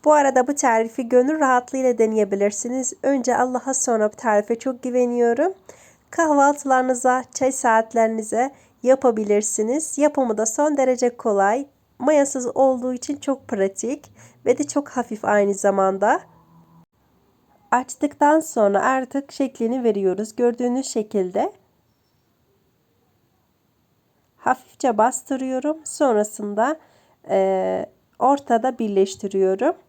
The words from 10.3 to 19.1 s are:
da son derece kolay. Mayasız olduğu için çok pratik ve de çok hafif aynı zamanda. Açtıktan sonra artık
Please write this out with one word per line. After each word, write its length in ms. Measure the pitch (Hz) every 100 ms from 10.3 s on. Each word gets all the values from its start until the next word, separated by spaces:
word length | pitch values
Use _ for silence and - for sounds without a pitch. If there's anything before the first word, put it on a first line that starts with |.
| 214
da 80 | 220
son 300 | - 294 285
derece 400 | 262 254 247 240
kolay. 500 | 240 202 196 233 285 _ _ _
Mayasız 580 | 254 302 277 269 247 -
olduğu 380 | 269 254 247
için 220 | 254 - 285
çok 320 | - 269 -
pratik 640 | 208 196 196 226 294 - _ - _ -
ve 120 | 269
de 60 |
çok 240 | 285 294 285
hafif 360 | - 240 214
aynı 300 | 208 208 202
zamanda. 680 | 196 208 196 190 190 208 330 - _ _ - _ _ _ _ _ _ _ _ _ _ _
Açtıktan 680 | 240 254 - 294 - 294 311
sonra 420 | 311 - 202 196
artık 500 | - 262 254